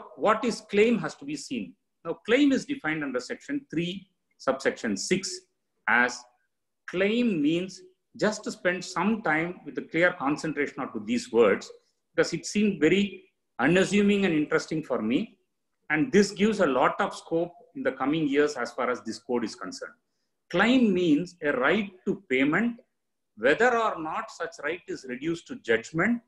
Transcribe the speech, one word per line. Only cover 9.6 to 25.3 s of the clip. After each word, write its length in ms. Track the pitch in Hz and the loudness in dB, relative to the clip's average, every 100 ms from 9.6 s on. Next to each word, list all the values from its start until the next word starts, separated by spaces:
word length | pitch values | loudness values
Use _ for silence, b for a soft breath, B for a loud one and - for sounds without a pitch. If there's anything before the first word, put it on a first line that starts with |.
with 120 | 147 139 | -12 -10
a 40 | 131 | -4
clear 200 | 160 175 | 2 2
concentration 680 | 175 135 147 165 143 139 - | 2 -2 -2 -4 -4 -4 -4
onto 240 | 123 117 | -8 -8
these 260 | 104 120 - | -4 -4 0
words, 400 | 113 107 104 - - _ _ _ | 4 6 4 -2 -18 _ _ _
because 180 | - 156 | -2 0
it 140 | 165 - | -2 -4
seemed 340 | 208 208 175 | 0 0 2
very 440 | 151 190 202 - - _ _ - 135 | 4 4 2 -4 -20 _ _ -2 2
unassuming 580 | 185 170 202 202 202 | 4 4 4 4 4
and 100 | 190 156 | 2 0
interesting 400 | 151 160 - 156 | 2 0 0 -4
for 200 | 151 117 | -4 -2
me. 360 | 110 143 220 _ _ _ _ _ - | 0 0 -2 _ _ _ _ _ -4
And 200 | 156 135 | -2 2
this 200 | 180 196 | 4 2
gives 300 | 165 214 202 | 2 0 2
a 60 | 165 | 2
lot 340 | 127 165 - | 4 2 2
of 140 | 196 | -4
scope 380 | - - 165 170 - - 143 | -6 -6 -4 -4 -8 -18 -6
in 60 | |
the 100 | 131 | -4
coming 340 | - 135 160 147 | -2 -2 0 0
years 300 | 143 147 127 | 2 2 0
as 160 | 117 | -6
far 180 | - 123 | -4 -2
as 120 | 120 | -2
this 160 | 113 107 | -6 -10
code 260 | - 120 | -4 -4
is 100 | 110 | -4
concerned. 440 | - 92 87 85 - _ _ _ _ _ | -8 -12 -12 -14 -18 _ _ _ _ _
Claim 420 | 170 220 262 226 | 0 4 6 4
means 440 | 180 175 147 175 - | 4 4 2 0 -6
a 100 | 147 | -4
right 380 | 135 135 202 196 - - | 0 2 0 -2 -8 -8
to 160 | - - | -8 -2
payment, 500 | 127 139 170 240 233 _ _ _ _ _ - | 2 2 2 0 -4 _ _ _ _ _ -2
whether 400 | 120 156 247 233 | 2 4 4 2
or 240 | 214 175 | 0 -2
not 300 | 156 196 226 | -6 -8 -10
such 240 | - 165 - | -10 -10 -8
right 160 | 143 175 - | -8 -8 -8
is 180 | 165 123 | -12 -10
reduced 380 | 127 156 | -8 -6